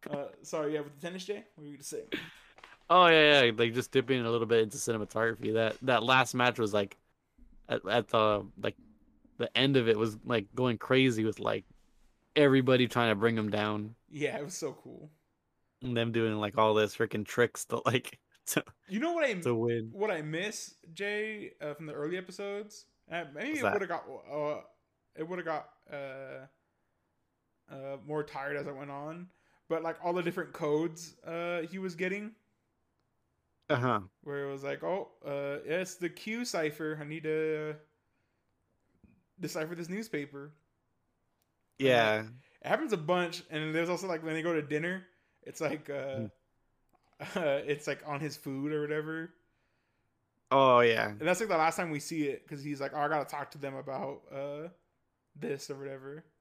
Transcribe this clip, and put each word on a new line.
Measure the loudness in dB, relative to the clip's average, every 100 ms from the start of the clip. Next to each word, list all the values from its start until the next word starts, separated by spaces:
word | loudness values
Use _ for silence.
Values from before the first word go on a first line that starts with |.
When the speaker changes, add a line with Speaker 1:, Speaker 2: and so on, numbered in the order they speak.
| -8
Speaker 1:
Uh, | -8 -8 -12
sorry, | -8 -4 -2
yeah, | -2
with | -4 -10
the |
tennis, | -10 -10
Jay? | -8 -10 -10
What | -18
were | -18
you |
gonna | -14
say? | -10 -10 -8 -8 -8 -18 -20 -20 -20 -20 _
Speaker 2:
Oh, | 8 10
yeah, | 10 10 10
yeah. | 8 6
Like, | 2
just | 2 2
dipping | 2 4 2 2
a |
little | 0 4
bit | 4
into | 4 0
cinematography. | -2 -2 -2 0 0 0 0
That, | 2 2 0
that | 2 2
last | 6 6 4
match | 4 2 4
was, | 2
like, | 2 0 -6 _ _ _ _ -20 -20 -4
at, | -4 2
at | 0 2
the, | 2 4 2 -2 -6
like, | -6 -6 -20 _ _ _ _ _
the | -4 2
end | 4 4
of | 4
it | 4
was, | 2 -4 -2
like, | -2 -2
going | 0 0 0
crazy | 2 4 4 4
with, | -2 -2
like, | -2 -4 -8 -20 _ _ _ _ _ 6
everybody | 8 8 6 6 6
trying | 4 4
to |
bring | 4 4 2
him | 0
down. | 0 0 -2 -6 -12 _
Speaker 1:
Yeah, | -6 -4 -4
it |
was | -8
so | -8 -10 -10
cool. | -18 -18 -20 _ _ _ _ _ _ _
Speaker 2:
And | -2 0
them | 2
doing, | 2 2 2
like, | -2 4
all | 6
this | 6 4
freaking | 2 -2 -2
tricks | -4 2 2 2 -6
to, | -2 0
like, | 0 -2 -18 _
<laughs> | _ -4
to, | -4 -4 -16 _
Speaker 1:
You | -4
know | -2
what | 0
I | 0
Speaker 2:
to | -2 -2
win. | 0 0 -2 -4
Speaker 1:
what | -6 -4
I | -4
miss, | -4 -6 -6 -8 -14 _ -20
Jay, | -8 -6 -4 -6 -8 -12 -10
uh, | -10
from | -10 -10
the |
early | -6 -4 -6
episodes? | -8 -10 -8 -8 -10 -16 -20 _ _
Uh, | -8 -8
maybe | -8 -6
Speaker 2:
What's | 0
Speaker 1:
it |
Speaker 2:
that? | 0
Speaker 1:
would've | 0 -2
got, | -6 -8 -16 -10
uh, | -6 -4 -6 -10 _ _ _ _ -12
it | -10
would've | -8 -4
got, | -6 -6 _ _
uh, | -12 -10 -12 -14 -16 -18 _ _ _ _ _ _ _ _ _ _ _ _
uh, | -14 -12 -12 -6
more | -6
tired | -4 -6 -6 -4
as | -6
it | -10
went | -10
on. | -10 -10 -12 -14 _ _ _ _
But, | -4
like, | -2 -4
all | -2
the | 0
different | -2 -4 -8
codes, | -4 0 0 0 -6 -16 -16 -12
uh, | -8 -4 -4
he | -6 -6
was | -8
getting. | -4 -4 -4 -8 -14 _ _ _ _ _ _ _ _ _ _ _ _ _
Speaker 2:
Uh-huh. | 0 2 0 -2 _
Speaker 1:
Where | -12 -8 -8
it |
was | -8
like, | -8 -6
"Oh, | -4 -4 -6 _
uh, | -8 -6 -6 -8 -4
yeah, | -4
it's | -4
the | -6 -8
Q | -6 -8 -6
cipher. | -4 -2 -4 -4 -6 -6
I |
need | -8 -8
to, | -4 -2 0 -2 -6
uh, | -10 _ _ _ _ _ _ _ _ _ _ _ _ _ _ _ _
decipher | -8 -4 -6
this | -6 -8
newspaper." | -8 -6 -6 -6 -10 -14 -18 _ _ _ _ _ _ _ _ _ _ _ _
And, | 4
Speaker 2:
Yeah. | 6 6 2
Speaker 1:
like, | -2 -14 _ _
it | -4
happens | -2 0
a | -4
bunch, | 0 0 0 -6 -10
and | -6 -4
there's | -2 -2
also, | -2 -4
like, | -6
when | -4
they | -4
go | -2
to | -2
dinner, | -2 -4 -2 -6 -10 _ _ _
it's | -18 -6
like, | -4 -4 -6
uh, | -6 -6 -6
Speaker 2:
Hmm. | -8 _ _ _ _ _ _ _ _ _
Speaker 1:
<laughs> | -8 -2
uh, | 0 0 -2
it's, | -4 -4
like, | -8 -6
on | -6
his | -6 -8
food | -8 -6 -4
or | -2
whatever. | -2 -4 -4 -8 -10 _ _ _ _ _ _ _ _ _ _ _ _
Speaker 2:
Oh, | 6 8 8
yeah. | 8 4 0
Speaker 1:
And | -2
that's, | -2 0
like, | 0
the | 2
last | 2 0
time | -4
we | -4
see | -6 -4 -4
it, | -4 -10
'cause | -12
he's | -8 -6
like, | -6
"Oh, | -2
I | 0
gotta | 0 -2
talk | -8 -10
to | -10
them | -10
about, | -8 -8 -8 -8 -10 -12
uh, | -10 -10 -10 -12 -16 _ _ _ _ _
this | -12 -8 -8 -8
or | -10
whatever." | -10 -12 -14 -16 -18 _